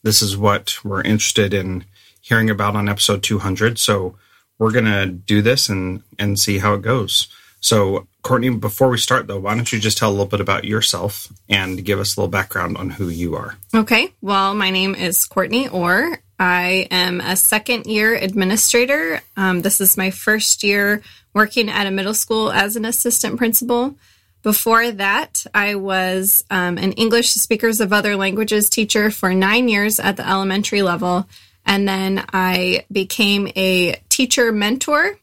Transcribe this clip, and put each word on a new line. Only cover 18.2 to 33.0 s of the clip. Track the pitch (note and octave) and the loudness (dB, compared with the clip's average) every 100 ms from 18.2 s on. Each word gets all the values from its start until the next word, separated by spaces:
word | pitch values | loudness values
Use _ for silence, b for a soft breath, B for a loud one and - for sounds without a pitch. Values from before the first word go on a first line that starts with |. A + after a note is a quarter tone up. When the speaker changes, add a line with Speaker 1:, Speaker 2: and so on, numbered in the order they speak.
| F#3+ G3 F#3 A3 - A#3 B3 D4 E4 D4+ - | -2 0 0 2 2 2 2 0 -2 -6 -8
Speaker 2:
Um, | - F#3+ F3+ | -2 0 0
this | F3+ - | 0 0
is | F#3 - | 2 2
my | F#3+ | -2
first | F#3 - G#3+ - - | -2 -2 0 0 0
year | G3+ G3+ G3+ G#3 B B B | 0 2 2 0 B B B
working | G#3 G#3+ B3 G#3+ | 0 2 2 0
at | - G3 | 0 -2
a | |
middle | F#3+ G3 | -2 -2
school | G#3+ - A3 G#3+ | -4 0 0 2
as | - G3+ | 0 0
an | A3 | -2
assistant | A3 A#3+ A#3+ - - A#3+ | -4 -2 0 0 -2 0
principal. | A#3 A3+ A#3 A#3+ C4 C#4+ b b b b | 0 0 0 0 0 -6 b b b b
Before | G#3+ G#3+ A3+ A3+ A#3+ | -2 0 4 2 2
that, | G3+ G3 A3+ D#4+ - - | -2 0 0 -2 -8 -2
I | G#3 G3+ | 0 0
was, | G3+ F#3+ F#3+ F#3 F#3+ F#3+ - - | -2 -2 0 0 0 0 0 0
um, | F#3+ F3+ F3+ | -2 0 0
an | F#3+ | -2
English | F#3+ A3+ A#3 A#3+ | 0 2 2 2
speakers | - - A3 A3+ G#3+ | 0 0 0 0 0
of | F#3 | 2
other | G#3 G#3 | 2 2
languages | G3+ G3 G3+ A3 G#3+ G#3 | 0 0 0 0 0 2
teacher | - G#3+ A3 G#3+ | 0 0 2 2
for | - F#3 | 0 0
nine | F#3 F#3+ A3+ B3 | 2 4 2 2
years | G#3 G#3 G#3+ | 2 0 0
at | G3 | -2
the | F#3+ - | -2 -2
elementary | F#3+ G3 G3 G#3 G3+ | 0 0 -2 0 0
level. | F#3+ F3 F3+ F3+ F#3+ b b b | 0 0 0 -2 -2 b b b
And | - G3 G3 | 0 2 2
then | F#3+ F#3+ G3 - | 0 0 -2 -2
I | F#3+ F#3 F3+ F3+ F3+ - | 0 0 0 0 -2 -2
became | G3 | -4